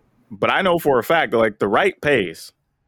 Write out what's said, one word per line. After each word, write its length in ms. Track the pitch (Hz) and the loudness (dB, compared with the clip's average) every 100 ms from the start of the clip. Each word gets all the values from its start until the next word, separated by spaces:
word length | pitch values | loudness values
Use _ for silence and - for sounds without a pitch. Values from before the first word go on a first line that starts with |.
| _ _ - | _ _ -18
but 180 | 98 113 | -4 -2
I 100 | 135 | 0
know 160 | 190 170 | 0 0
for 180 | 151 127 | 0 0
a 60 | |
fact 280 | 110 165 131 | 2 0 2
that, 60 | 113 | 0
like, 220 | 113 - | 0 0
the 80 | 107 | 0
right 320 | 117 190 - | 0 0 -2
pays 500 | 147 135 90 82 - _ _ _ | 0 0 0 -8 -20 _ _ _